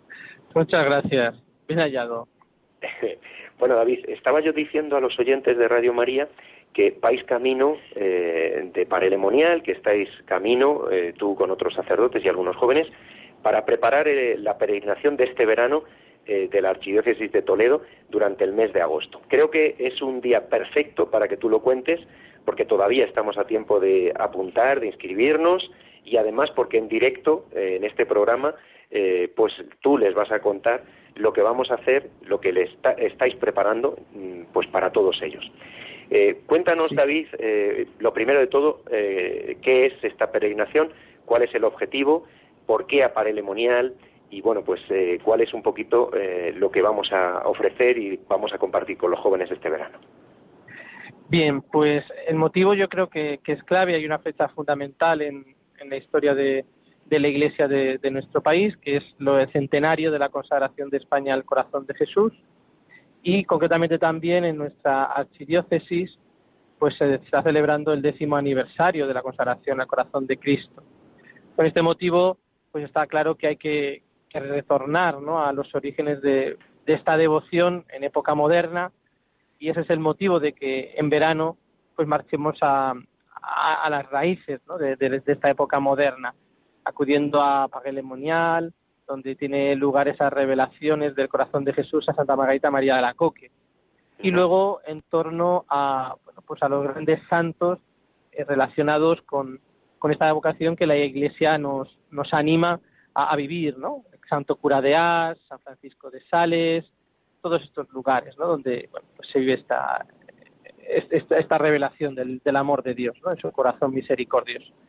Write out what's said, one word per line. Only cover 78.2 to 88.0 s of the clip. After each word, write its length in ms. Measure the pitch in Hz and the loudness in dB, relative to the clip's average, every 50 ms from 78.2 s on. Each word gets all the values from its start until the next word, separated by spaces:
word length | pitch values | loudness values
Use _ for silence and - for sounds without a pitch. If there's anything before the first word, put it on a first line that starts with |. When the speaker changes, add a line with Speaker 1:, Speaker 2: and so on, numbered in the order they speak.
| 139 - 151 | -2 0 0
Speaker 1:
moderna, 580 | 147 147 151 170 170 170 160 175 175 180 180 - _ _ _ _ _ _ _ _ _ _ _ _ _ | 2 2 4 4 2 2 0 -4 -6 -6 -6 -10 _ _ _ _ _ _ _ _ _ _ _ _ _
y 120 | 147 160 | -6 -4
ese 120 | 156 170 | -4 -2
es 80 | 156 - | -2 0
el 100 | 170 160 | 0 0
motivo 400 | 156 156 147 - 196 196 175 156 | 0 0 0 0 0 2 2 2
de 120 | 147 147 | 0 -2
que 400 | 139 - 139 135 131 131 127 - - | -2 -4 -4 -4 -4 -4 -6 -6 -4
en 120 | - 151 147 | -2 0 2
verano, 480 | 151 151 156 160 160 156 160 160 165 - _ _ _ _ _ _ _ | 2 4 4 2 2 0 -2 -4 -6 -8 _ _ _ _ _ _ _
pues 100 | - 160 151 | -4 -2 0
marchemos 500 | 151 143 - - - 143 147 156 147 - | 0 -2 -2 -4 -4 -2 -2 -4 -2 0
a, 320 | 165 143 139 135 135 135 123 123 - _ _ _ _ _ _ - | 2 2 2 2 0 -2 -4 -6 -10 _ _ _ _ _ _ -14
a, 340 | - 143 143 143 147 156 160 151 160 | -10 -8 -4 -2 0 0 0 -2 -2
a 40 | 156 | -2
las 200 | 147 143 139 135 | -4 -4 -4 -4
raíces, 500 | 139 139 151 180 185 - _ - 139 123 _ | -4 -2 -2 -2 -2 -4 _ -10 -12 -12 _
¿no?, 100 | 147 175 | -12 -8
de, 200 | 175 151 135 131 | -4 -4 -4 -2
de, 240 | - 139 131 131 135 | -2 -2 -2 -2 -2
de 120 | - 143 | -2 -2
esta 160 | 143 - - 143 | -2 0 0 0
época 320 | 135 - 147 - 147 139 | 2 0 0 0 0 0
moderna, 540 | 139 139 135 135 147 139 131 131 127 123 - _ _ _ _ _ _ _ _ _ - | 0 0 0 2 0 0 -2 -4 -10 -12 -12 _ _ _ _ _ _ _ _ _ -10
acudiendo 560 | - - - 143 131 147 143 147 143 143 147 | -8 -6 -2 0 0 2 2 2 2 2 2
a 280 | 143 139 139 139 135 131 | 2 2 2 2 0 -2
Paray 240 | - 135 123 135 135 | -4 -8 -10 -10 -8
Le 80 | 135 | -8